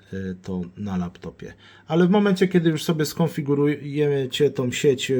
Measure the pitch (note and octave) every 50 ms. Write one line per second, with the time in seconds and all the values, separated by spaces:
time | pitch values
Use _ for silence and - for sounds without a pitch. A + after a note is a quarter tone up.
0 | _ - G2 F#2+ F#2+ F#2 F#2 F#2 - G2 F#2 F2+ F2 F2 - G#2+ G#2 G2+ F#2+ F2+
1 | F2 F2 - - - E2 - - - - - _ - - - - _ - D#3 E3+
2 | F3+ F3 G#3 G#3 G3+ G3+ F#3+ F#3 G3+ F#3 - F3 D#3+ E3 D#3 D3+ - - E3 D3+
3 | D3+ C#3+ - - E3+ D3+ - D#3+ C#3+ C3+ C#3+ C#3+ C#3+ D3 D3 - C#3+ D3 C#3 D3
4 | D3 D3 C#3+ C#3 C3+ B2+ - - D3 C3+ C#3 - C3 B2 - - - D3 B2+ B2
5 | - - C3+ B2+